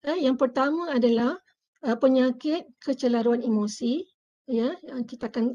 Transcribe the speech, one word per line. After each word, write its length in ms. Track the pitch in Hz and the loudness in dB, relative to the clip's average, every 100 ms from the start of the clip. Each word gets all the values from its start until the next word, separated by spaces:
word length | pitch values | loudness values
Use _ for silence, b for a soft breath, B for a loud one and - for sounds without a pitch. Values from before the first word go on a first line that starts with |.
Ya, 160 | 285 349 | -4 0
yang 160 | 269 | 0
pertama 560 | 262 262 254 277 320 349 | 2 0 2 0 0 -2
adalah, 480 | 262 233 233 240 370 _ _ _ _ 262 | 2 4 4 0 -2 _ _ _ _ -4
uh, 80 | |
penyakit 720 | 226 269 262 254 254 302 330 - _ | 2 4 4 2 0 -2 -4 -6 _
kecelaruan 640 | - 269 254 240 233 240 233 | -6 -2 0 2 2 0 0
emosi, 560 | 214 208 - 240 294 381 _ _ _ - | 0 -2 -4 -4 -4 -6 _ _ _ -4
ya, 240 | 233 247 349 | -2 -2 -4
yang 240 | - 254 233 | -10 -10 -10
kita 240 | 247 233 | -8 -8
akan, 240 | 240 233 | -2 -2